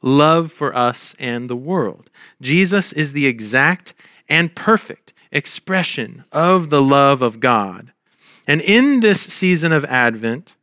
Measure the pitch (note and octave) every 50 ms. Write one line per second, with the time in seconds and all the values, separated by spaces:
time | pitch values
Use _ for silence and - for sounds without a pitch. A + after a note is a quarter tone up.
0 | - B2+ C3+ C#3 D3 D#3 D#3+ E3 E3+ D#3+ - - D3+ C#3 - B2+ B2 A#2+ A#2 -
1 | - - - _ - B2+ A#2+ A#2+ A#2+ B2 B2 A#2+ C3 D3 F#3 F#3 C#3 G2+ C#2 -
2 | _ _ _ _ - - _ _ C3+ B2+ C#3+ F3 F#3+ F3+ F#3 G3+ F#3 - - D3
3 | D#3 D3 C#3 C#3+ C#3+ C#3 B2+ A2+ A2 G#2 A2+ C3 C3+ D#3 F3+ F3+ _ - - _
4 | _ _ _ _ _ _ D3+ D#3+ E3+ E3 _ - - - A3+ G#3+ - - - _
5 | _ - _ _ _ _ - D3+ C#3 - - - _ - F#3+ F#3+ F3 - - -
6 | A#2+ - F3 - - _ - D3+ D#3+ F3 F#3 F#3+ E3+ D3+ D3 D3 C#3 C3+ C#3 C#3
7 | C#3 C#3 C#3 C3 B2+ A#2+ A2 A2+ A2 B2+ A#2+ A2 G2+ G2 F#2 F2 - B2+ _ _
8 | _ _ _ _ _ _ - _ _ - D3 D#3 D#3 - G3+ A#3 B3+ C#4+ C#4+ C4
9 | A3+ G#3+ G3+ F#3+ - - - - - F#3 F3+ E3 D#3 E3+ D#3+ D3+ C#3+ C#3+ B2+ B2+
10 | B2 A#2+ A2+ A2 A2 A2+ A2+ C3+ F3 - - _